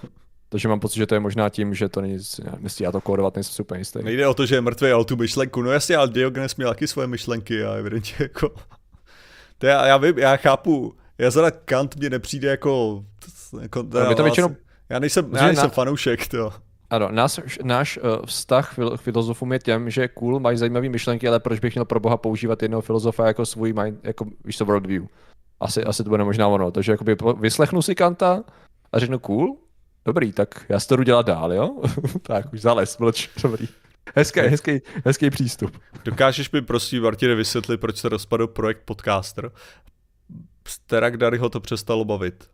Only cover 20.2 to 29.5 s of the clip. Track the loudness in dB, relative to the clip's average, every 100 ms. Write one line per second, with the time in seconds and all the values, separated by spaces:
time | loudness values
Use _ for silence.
20.2 | -4 0 2 2 0 0 -2 -2 -2 -2
21.2 | 2 2 2 -2 -2 -2 -2 0 2 2
22.2 | 0 -2 -2 -2 -2 -2 0 0 0 2
23.2 | 2 2 -2 -2 -2 -2 -4 -4 -8 -8
24.2 | -8 -12 -8 -2 2 2 2 -4 -6 _
25.2 | -20 -20 _ -8 -4 -2 -2 -2 0 2
26.2 | 2 2 4 4 2 0 0 0 0 0
27.2 | 0 2 0 2 2 2 0 2 2 4
28.2 | 2 2 -4 -20 _ _ _ -2 0 -2
29.2 | -2 0 0